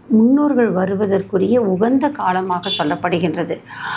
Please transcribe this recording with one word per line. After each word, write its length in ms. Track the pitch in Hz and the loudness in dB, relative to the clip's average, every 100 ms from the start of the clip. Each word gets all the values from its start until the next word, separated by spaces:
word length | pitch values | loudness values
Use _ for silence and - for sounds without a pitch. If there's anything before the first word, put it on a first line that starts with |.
| - | 0
முன்னோர்கள் 640 | 220 226 277 294 247 226 | 4 6 4 2 2 0
வருவதற்குரிய 840 | 180 185 196 208 196 196 190 196 240 | 0 -2 -2 0 0 0 -2 2 2
உகந்த 500 | 208 185 226 269 294 | 2 0 2 2 0
காலமாக 640 | 294 196 185 190 180 190 - | -2 -2 -2 -2 -4 -4 -2
சொல்லப்படுகின்றது. 800 | 156 170 180 175 170 160 170 160 - - - | -2 -2 -2 0 0 -2 -4 -6 -10 -12 -8